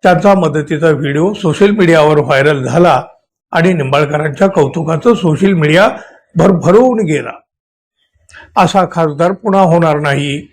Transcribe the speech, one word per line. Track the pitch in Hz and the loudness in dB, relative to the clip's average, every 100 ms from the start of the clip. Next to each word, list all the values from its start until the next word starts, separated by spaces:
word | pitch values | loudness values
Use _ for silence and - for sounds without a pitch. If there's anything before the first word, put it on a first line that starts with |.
त्यांचा | 196 170 196 | 0 2 2
मदतीचा | 196 165 147 147 156 160 | 2 0 -4 -6 -2 0
व्हिडिओ | 147 143 143 180 | 0 -2 -2 -2
सोशल | 208 170 147 202 | -2 -6 0 0
मीडियावर | 214 175 165 151 151 | 2 2 4 4 2
व्हायरल | 135 139 143 143 | 0 0 0 -2
झाला | 123 160 175 131 - _ _ _ _ | -2 0 2 2 -2 _ _ _ _
आणि | 160 170 | -2 0
निंबाळकरांच्या | 180 135 143 147 147 156 135 196 | -2 -2 -2 -2 -4 -6 -2 -2
कौतुकाचं | 190 139 165 156 160 240 | 0 -2 -2 -4 -2 0
सोशल | 233 175 156 190 | 0 0 0 0
मीडिया | 185 151 160 214 - - _ _ - | 0 2 2 2 -2 -18 _ _ 0
भरभरून | 190 180 139 202 254 226 | 2 2 2 4 4 0
गेला. | 180 143 120 - _ _ _ _ _ _ _ _ _ - - - | -2 -4 -6 -16 _ _ _ _ _ _ _ _ _ -20 -8 -2
असा | 175 196 180 | 0 0 -2
खासदार | 170 160 143 170 | -2 -4 0 -2
पुन्हा | 190 220 196 | -2 -2 0
होणार | 190 170 165 147 | 2 2 0 0
नाही | 147 139 143 143 147 | -2 -2 -4 -8 -12